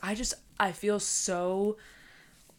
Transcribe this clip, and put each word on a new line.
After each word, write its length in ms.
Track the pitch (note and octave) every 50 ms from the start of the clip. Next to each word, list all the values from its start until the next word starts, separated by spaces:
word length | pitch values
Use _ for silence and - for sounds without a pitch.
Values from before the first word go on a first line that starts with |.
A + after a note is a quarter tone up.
| -
I 120 | F#3 G#3
just, 200 | G#3+ B3+ - - - - - - -
I 120 | G#3 F#3+ E3+
feel 280 | - - G#3 G#3 G#3
so 760 | - - - - - - F#3 F3 F3 F3+ F#3 G3 G3+ G#3 G#3+ G#3+ - - - - - - - - - - - - - - -